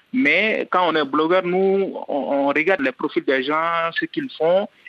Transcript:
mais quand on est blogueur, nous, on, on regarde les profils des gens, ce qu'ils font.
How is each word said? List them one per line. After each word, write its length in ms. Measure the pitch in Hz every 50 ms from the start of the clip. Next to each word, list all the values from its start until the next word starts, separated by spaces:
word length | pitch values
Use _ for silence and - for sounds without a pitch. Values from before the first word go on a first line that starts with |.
| - _ -
mais 540 | 127 135 147 156 185 214 220 202 - - -
quand 180 | - 180 180 160
on 40 | 160
est 100 | 156 147
blogueur, 380 | 135 139 151 156 165 185 185 175
nous, 480 | 175 180 185 190 196 190 196 190 - - - -
on, 60 | - -
on 320 | - - - 143 139 139 143
regarde 320 | 135 151 156 185 190 143
les 100 | 135 131
profils 320 | - - 156 147 - 170 156
des 180 | 147 135 131 127
gens, 460 | 143 156 156 165 170 170 165 165 165 165 -
ce 60 | 165
qu'ils 240 | - - 160 143 127 -
font. 300 | - 156 165 180 196 214 - _ _ -